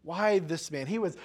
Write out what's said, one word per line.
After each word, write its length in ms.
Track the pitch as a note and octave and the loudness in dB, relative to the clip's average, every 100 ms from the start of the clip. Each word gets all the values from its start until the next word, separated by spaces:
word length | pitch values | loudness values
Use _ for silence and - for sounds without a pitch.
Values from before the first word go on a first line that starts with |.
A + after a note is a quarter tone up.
Why 360 | D3+ F3 G#3+ G3+ | -8 0 4 4
this 320 | D#3 D#3+ - | 2 -2 -4
man? 160 | D3 C3+ | -6 -4
He 140 | A3 | -2
was 160 | F#3+ - | -2 -4